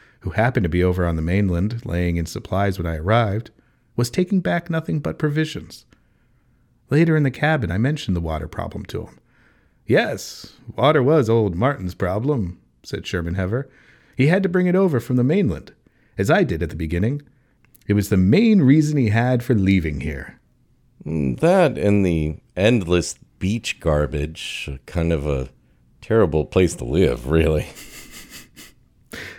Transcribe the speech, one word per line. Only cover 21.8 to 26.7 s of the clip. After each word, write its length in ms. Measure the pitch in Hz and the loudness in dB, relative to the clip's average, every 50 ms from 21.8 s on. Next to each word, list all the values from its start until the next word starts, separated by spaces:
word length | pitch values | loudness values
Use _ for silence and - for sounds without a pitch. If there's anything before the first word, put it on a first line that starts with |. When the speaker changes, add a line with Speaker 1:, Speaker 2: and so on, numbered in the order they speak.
| 78 104 104 104 98 | 0 2 2 4 4
Speaker 2:
the 300 | 90 85 80 78 78 76 - _ _ _ | 2 2 0 0 -2 -4 -8 _ _ _
endless 600 | 87 98 113 127 110 90 82 90 87 82 - - - - _ _ _ | 0 2 4 4 2 2 2 2 2 2 -2 -8 -14 -20 _ _ _
beach 420 | - 95 110 117 - - - - | -2 -2 -2 -2 -4 -8 -10 -4
garbage, 880 | - 82 76 73 76 67 71 73 73 73 80 - - - - - - - 67 65 - | -2 0 2 2 0 0 -2 -4 -6 -6 -8 -12 -12 -12 -12 -10 -10 -10 -12 -12 -14
kind 260 | - - 87 82 82 82 | -8 -4 -2 0 0 0
of 140 | 73 71 | 0 0
a 240 | 76 69 67 65 - - _ _ _ _ _ _ _ _ _ | -2 -2 -2 -4 -6 -12 _ _ _ _ _ _ _ _ _
terrible 440 | - - 110 113 101 - - 78 73 | -6 0 2 2 4 4 2 0 -2
place 280 | - - 92 92 82 | 2 2 2 2 2